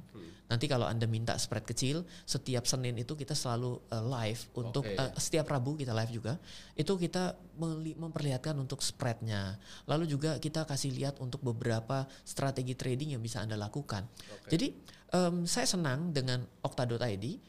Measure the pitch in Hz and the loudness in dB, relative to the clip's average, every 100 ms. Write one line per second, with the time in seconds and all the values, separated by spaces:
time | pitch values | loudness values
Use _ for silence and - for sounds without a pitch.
0 | - 110 85 - - 117 143 127 90 117 | -8 -14 -14 -16 -2 0 4 4 4 2
1 | 113 110 113 - - 107 - 117 131 156 | 2 2 2 0 0 -2 -2 0 2 0
2 | 180 - - 139 - 123 - 131 123 120 | -4 -10 -4 -2 0 2 2 2 0 -2
3 | 117 151 135 147 127 117 123 123 - 113 | -4 -6 -2 0 0 0 0 -4 -4 -2
4 | 113 127 110 113 - - 117 139 110 98 | 0 0 0 -2 -4 -6 -2 0 0 0
5 | 131 - - 160 147 143 127 156 127 110 | 0 0 2 2 4 2 2 0 0 2
6 | 113 117 110 165 - - - - 151 190 | 0 -2 -2 -4 -6 -16 -8 -2 2 2
7 | 170 175 180 - - 147 165 156 160 151 | 2 2 0 -2 -12 -4 -2 0 -4 -4
8 | 165 156 147 127 156 143 131 139 - - | -4 0 0 0 0 -2 -2 -2 -2 0
9 | 120 113 113 104 95 98 - - - 147 | 0 0 0 0 0 -4 -10 -12 0 2
10 | 170 139 156 135 147 156 156 135 139 131 | 2 2 2 0 0 -2 0 0 0 0
11 | 135 - 127 - 123 113 117 113 113 135 | -2 -2 -6 -2 -2 0 2 2 2 -2
12 | 135 - - - 139 131 127 123 131 123 | -2 -8 -10 -2 0 0 -2 -2 0 0
13 | 151 127 113 107 110 107 104 147 - 104 | 0 -2 -2 -2 -2 -2 -2 -4 -2 -4
14 | 113 - - - - 170 277 - - - | -4 -10 -16 -16 0 2 2 -2 -14 -20
15 | - 180 180 175 170 247 254 185 151 131 | 0 4 4 4 2 2 4 4 2 2
16 | 175 143 127 123 - - 139 - 120 117 | 2 2 2 0 -2 -4 -4 0 2 2
17 | 120 98 113 240 | 0 0 -2 -6